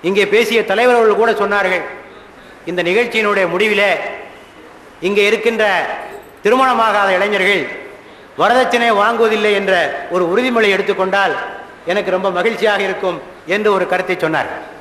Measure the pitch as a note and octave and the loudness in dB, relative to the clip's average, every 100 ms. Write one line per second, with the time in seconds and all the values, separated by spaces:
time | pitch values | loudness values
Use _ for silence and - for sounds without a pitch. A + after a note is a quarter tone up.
0 | E3+ G3 G3 G#3+ A#3 A#3 G#3 G3 B3 A#3+ | 0 0 2 2 2 0 0 2 4 4
1 | A3 G3+ A3+ G#3 G3 G3+ F#3 F3+ - - | 4 4 2 0 0 0 0 -2 -6 -14
2 | - - - - - - - F3 E3+ G3+ | -18 -20 -20 -20 -20 -16 -6 -4 0 0
3 | A#3+ A3 G#3 G3+ F3+ F3+ G#3+ G3+ G3+ E3 | 0 0 0 0 0 0 0 2 2 0
4 | - - - - - - - - - - | -4 -12 -16 -20 -20 -20 -20 -20 -20 -6
5 | F3+ G3+ G3+ A3+ A#3 A3+ G#3 F3+ C#3+ - | -2 2 2 2 0 0 0 0 -2 -8
6 | - - - - G#3 B3+ C4 A#3 A3 G#3 | -12 -16 -20 -4 0 4 2 2 2 2
7 | G3 F3+ G3+ G3+ F#3 G3 B2+ - - - | 2 2 0 0 2 0 -2 -10 -16 -20
8 | - - - - F#3+ B3 B3 A#3+ A#3 G#3 | -20 -20 -16 0 2 4 2 2 2 2
9 | G#3+ A#3 A3+ G#3+ G#3 G3+ G3 F#3 D3 - | 2 2 2 2 0 0 2 0 0 -4
10 | - F3+ E3+ G3+ B3+ A#3 G#3 F#3+ G3 F#3 | -4 -2 0 0 2 2 2 2 0 -2
11 | F#3 G3 F#3+ C#3 - - - - - G3 | 0 0 0 -2 -8 -12 -18 -12 -4 -2
12 | F3+ F3+ F#3+ F3+ G#3+ A3 G#3+ G3+ G3 F#3 | 0 -2 0 -2 -4 -2 0 0 -2 -4
13 | F#3 E3+ - - - G3+ G#3 F#3+ F3+ F3+ | -4 -6 -12 -18 -4 0 2 0 0 -2
14 | F#3 F3+ D#3+ D#3 A#2 - - - | -2 -2 0 -2 -4 -8 -14 -18